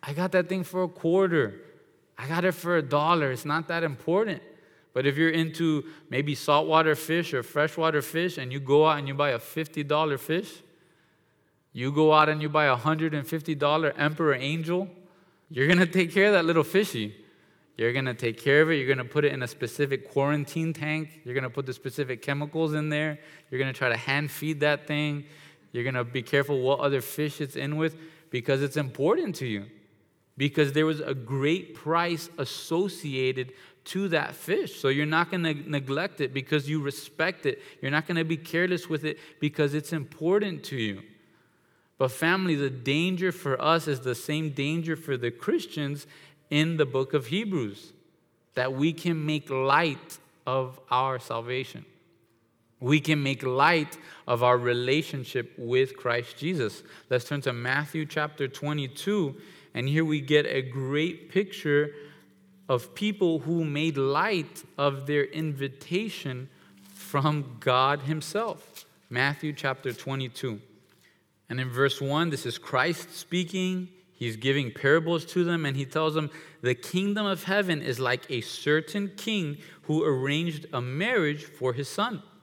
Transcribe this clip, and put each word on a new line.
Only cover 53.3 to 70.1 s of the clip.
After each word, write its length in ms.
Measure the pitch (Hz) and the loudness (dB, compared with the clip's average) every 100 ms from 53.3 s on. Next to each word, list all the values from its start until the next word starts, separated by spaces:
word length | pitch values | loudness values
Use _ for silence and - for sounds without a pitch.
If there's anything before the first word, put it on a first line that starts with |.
| 131 | -2
light 540 | 131 127 147 170 147 - - - - | 0 4 6 6 0 -8 -18 -18 -2
of 160 | 120 | 4
our 160 | 123 123 | 6 6
relationship 960 | 120 120 123 147 147 139 123 127 117 - | 4 0 2 0 0 -8 -6 -4 -6 -8
with 400 | 120 127 131 131 | -2 2 2 -2
Christ 400 | 123 120 120 - | -2 -2 -4 -8
Jesus. 460 | 151 180 110 - - - - | -4 -2 -2 -4 -18 -20 -2
Let's 160 | 127 | -2
turn 160 | 123 147 | 0 -4
to 100 | 135 | -2
Matthew 520 | 120 123 135 147 160 | -2 -2 -2 -2 -6
chapter 420 | 156 - 151 147 139 | -4 -4 -4 -4 -6
twenty-two, 880 | - 147 151 135 139 - 208 151 135 - - - | -4 -4 -2 -4 -6 -2 0 0 -4 -18 -20 -12
and 160 | - 131 | -4 0
here 160 | 151 | 2
we 160 | 160 151 | 2 0
get 260 | 135 151 147 | 4 4 4
a 140 | 139 | -2
great 680 | 131 127 131 143 165 175 - | -2 -6 -2 0 0 -4 -4
picture 640 | 185 202 - 156 147 147 - - - _ _ _ _ - | -2 -2 -4 2 4 2 -4 -18 -20 _ _ _ _ -2
of 260 | 127 - | -2 -2
people 460 | - 208 208 180 160 | -4 -2 2 2 2
who 240 | 131 170 | 0 0
made 320 | 156 143 160 139 | 0 0 0 0
light 680 | 135 143 196 196 139 - - - | 0 2 2 0 -4 -12 -16 -2
of 300 | 143 135 135 | 0 0 -2
their 180 | 147 | 0
invitation 1200 | 135 151 156 139 139 135 - 175 220 - 139 127 131 - - - - | 0 -2 -4 -4 -6 -8 -4 -4 -4 -8 -8 -8 -12 -18 -20 -20 -20
from 640 | - - 143 147 151 131 117 | -20 -4 0 2 0 -4 -4
God 440 | - 127 131 143 | 2 4 4 2
himself. 840 | 135 156 143 202 226 - - - - _ _ | -2 -4 -4 -4 -4 -8 -14 -20 -20 _ _
Matthew 460 | 120 139 143 156 | 0 0 0 -6
chapter 380 | 143 139 131 139 | -4 -4 -4 -6
twenty-two. 640 | 113 - | -8 -6